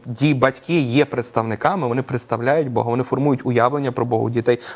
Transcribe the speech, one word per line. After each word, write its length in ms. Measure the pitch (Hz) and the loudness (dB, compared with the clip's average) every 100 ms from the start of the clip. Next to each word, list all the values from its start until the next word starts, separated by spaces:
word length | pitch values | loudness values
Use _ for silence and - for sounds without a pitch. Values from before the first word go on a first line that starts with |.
| - | -10
ді-, 300 | 117 147 135 | 0 2 4
батьки 440 | 131 131 - 170 | 2 0 -2 0
є 260 | 131 123 143 | 2 2 2
представниками, 840 | 131 113 120 113 107 151 196 131 | 0 -4 -2 -2 -2 -2 0 -2
вони 140 | 120 | -2
представляють 680 | 123 127 - 117 120 156 143 | -2 -4 -4 -2 0 0 0
Бога, 180 | 113 117 | 0 0
вони 140 | 120 | 0
формують 420 | 127 131 143 127 127 | 0 0 2 0 0
уявлення 460 | 120 120 147 139 | 2 2 2 -2
про 140 | 123 120 | -2 -2
Бога 180 | 113 | 0
у 60 | 117 | 0
дітей 300 | 120 113 120 - | 0 0 0 -2